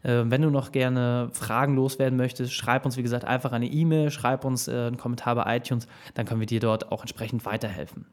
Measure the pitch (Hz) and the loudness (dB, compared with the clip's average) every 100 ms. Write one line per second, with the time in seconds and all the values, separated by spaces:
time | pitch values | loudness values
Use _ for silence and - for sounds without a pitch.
0 | - 120 117 131 156 139 127 135 127 127 | 2 2 4 4 4 2 0 0 2 2
1 | 123 120 117 - - 113 139 131 131 135 | 2 0 -2 -6 -2 2 4 4 2 2
2 | 135 127 127 - 123 - - 131 139 127 | 2 2 0 -2 -6 -4 0 2 2 -2
3 | 120 120 - 123 131 120 120 151 165 156 | -2 -2 0 -2 0 -2 0 2 4 4
4 | 151 143 120 135 135 127 - 123 120 120 | 2 0 0 0 0 -2 -2 -2 -2 -4
5 | 120 120 - 120 110 120 120 120 117 - | -6 -4 0 0 2 0 0 -4 -4 -18
6 | - - 107 113 110 117 113 110 - 107 | -12 -6 -2 -2 0 0 2 0 -2 -6
7 | - - 107 120 101 107 110 87 76 - | -6 -10 -6 -6 -4 -4 -4 -6 -10 -14
8 | - | -18